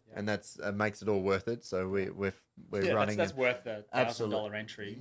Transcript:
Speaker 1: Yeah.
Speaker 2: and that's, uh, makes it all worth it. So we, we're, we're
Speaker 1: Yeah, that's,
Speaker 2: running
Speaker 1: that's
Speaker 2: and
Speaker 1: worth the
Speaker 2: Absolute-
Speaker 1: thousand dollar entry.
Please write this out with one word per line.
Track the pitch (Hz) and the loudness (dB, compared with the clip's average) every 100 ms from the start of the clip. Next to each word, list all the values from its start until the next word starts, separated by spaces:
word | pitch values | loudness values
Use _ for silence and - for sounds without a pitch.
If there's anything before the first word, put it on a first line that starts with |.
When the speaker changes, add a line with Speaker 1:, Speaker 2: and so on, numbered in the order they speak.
| _ | _
Speaker 1:
Yeah. | - | -4
Speaker 2:
and | 104 | -2
that's, | 104 - - | -2 -4 -6
uh, | 101 | -4
makes | 101 107 - | 0 0 0
it | 101 | 2
all | 101 | 2
worth | 95 95 117 | 4 2 2
it. | 117 - | -4 -2
So | 92 92 | -2 0
we, | 98 95 | 0 -2
we're, | - 98 - _ - - | -2 -2 -2 _ -20 -6
we're | - | 0
Speaker 1:
Yeah, | 180 | 2
that's, | |
Speaker 2:
running | 107 104 107 | 4 2 2
Speaker 1:
that's | 165 | 0
Speaker 2:
and | 135 | 2
Speaker 1:
worth | 127 123 | 2 2
the | 120 107 - | -4 -8 -2
Speaker 2:
Absolute- | 127 120 | 0 2
Speaker 1:
thousand | 117 107 | 0 -2
dollar | 110 107 | 0 -2
entry. | 107 110 - 101 120 | -6 -8 -10 -10 -10